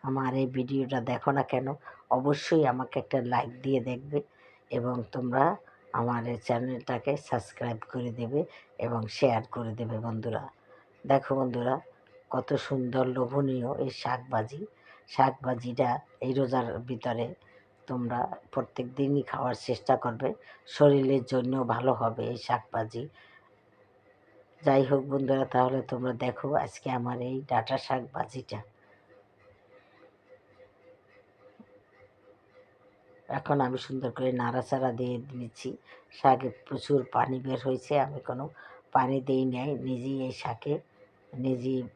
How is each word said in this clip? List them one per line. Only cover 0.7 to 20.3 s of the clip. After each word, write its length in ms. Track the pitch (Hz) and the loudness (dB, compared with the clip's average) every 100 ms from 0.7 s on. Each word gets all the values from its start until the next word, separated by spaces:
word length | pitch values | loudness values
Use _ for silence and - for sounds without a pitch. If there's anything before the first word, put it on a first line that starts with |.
| 139 131 131 | -2 0 -2
দেখো 280 | 117 120 - | -2 0 2
না 120 | 139 | 2
কেন, 240 | 127 127 131 - - - _ | 2 0 -2 -6 -12 -20 _
অবশ্যই 540 | 131 139 143 - 165 139 | 2 4 2 4 4 6
আমাকে 300 | 127 127 139 | 2 -2 -4
একটা 200 | - 135 120 | -2 -2 2
লাইক 260 | 120 120 127 | 0 0 -6
দিয়ে 180 | 135 131 | 0 0
দেখবে 380 | 120 123 143 143 - _ - - _ | 0 -6 -4 -4 -4 _ -20 -20 _
এবং 240 | - 120 123 117 | -4 -2 -4 -6
তোমরা 340 | 131 123 127 151 - - - - | -6 0 4 4 2 -10 -20 -6
আমার 280 | - 120 120 117 | -2 0 0 -2
এই 120 | 120 - | -6 0
চ্যানেলটাকে 680 | 120 127 123 - 120 139 147 | 0 0 -6 -4 -2 0 -2
সাবস্ক্রাইব 640 | - 123 - - 120 110 - | -2 -4 -4 -8 -6 -6 -8
করে 220 | 127 120 | -6 -6
দেবে 300 | 117 117 143 175 - - - | -4 -2 -2 -2 -10 -18 -8
এবং 220 | 117 117 110 | -4 -4 -6
শেয়ার 360 | - 135 113 110 | 2 4 4 -2
করে 200 | 127 113 | -6 -6
দেবে 240 | 113 117 113 | -4 -4 -4
বন্ধুরা। 440 | 113 113 117 110 - _ _ - _ _ 139 | -4 -4 -4 -6 -8 _ _ -20 _ _ 2
দেখো 260 | 135 - 135 | 2 4 0
বন্ধুরা, 400 | 127 120 123 131 - - _ - _ | 0 0 0 -2 -4 -20 _ -20 _
কত 200 | - - 135 | -6 0 -2
সুন্দর 500 | - 135 127 131 127 | 0 -2 0 0 0
লোভনীয় 640 | 127 120 139 139 127 120 143 | 0 0 2 2 0 -2 -2
এই 140 | 135 | -4
শাক 300 | - - 123 127 | -2 -2 -2 0
ভাজি। 320 | 120 107 143 214 _ - - - | -2 -2 -6 -12 _ -20 -20 -6
শাক 240 | - 135 127 | 2 2 2
ভাজিটা 480 | 131 120 123 120 123 127 - - | -4 -4 -4 0 2 2 -6 -6
এই 120 | 131 | -2
রোজার 340 | 131 127 127 117 101 | 0 2 2 0 -4
ভিতরে 460 | 123 120 123 117 120 180 - - _ _ - | -6 -4 -2 -2 -4 -6 -20 -20 _ _ -8
তোমরা 320 | 254 240 180 - - - | -4 -2 -2 -2 -6 -6
প্রত্যেক 360 | - 123 - 123 127 | -4 -4 -6 -8 0
দিনই 280 | 139 143 | 2 2
খাওয়ার 320 | - - 127 117 | 0 -2 -2 -2
চেষ্টা 380 | - 120 - 123 | -4 -2 4 4
করবে, 340 | 123 117 131 | 2 -2 -4